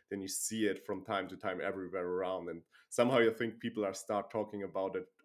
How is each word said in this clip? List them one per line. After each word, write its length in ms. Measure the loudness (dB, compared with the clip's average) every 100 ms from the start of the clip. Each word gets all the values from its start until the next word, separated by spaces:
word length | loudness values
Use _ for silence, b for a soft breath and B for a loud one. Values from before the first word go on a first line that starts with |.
| -8
then 120 | -6
you 80 | -4
see 380 | -4 -2 2 2
it 200 | 2 -4
from 180 | -6
time 220 | -2 -2 -2
to 80 | -4
time 240 | -4 -2
everywhere 460 | -2 -4 -4 -2 0
around. 420 | 0 0 -2 -4
And 140 | -8 -12 b b
somehow 300 | 2 6 6
you 140 | 6
think 260 | 4 -2 -4
people 260 | -4 0
are 100 | 0
start 360 | -2 -2 -2 0
talking 320 | -2 -2 -4
about 320 | -4 -2 -2
it 120 | -2 -6 _